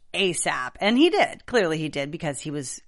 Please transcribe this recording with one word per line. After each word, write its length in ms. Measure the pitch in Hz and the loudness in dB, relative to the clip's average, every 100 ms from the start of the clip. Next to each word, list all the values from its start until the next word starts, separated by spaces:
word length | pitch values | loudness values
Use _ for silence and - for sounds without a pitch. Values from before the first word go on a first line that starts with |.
| - | -10
asap. 580 | 175 190 - 170 135 127 - | -2 0 0 -2 -4 -6 -2
And 180 | 196 240 | 2 6
he 120 | 339 | 6
did. 360 | 381 - - - | 6 0 -2 -2
Clearly 320 | 247 175 156 | 2 2 0
he 120 | 156 | -2
did, 200 | 147 139 | -4 -6
because 280 | 156 160 135 | -6 -6 -6
he 100 | 156 | -6
was, 320 | 147 131 - | -8 -8 -10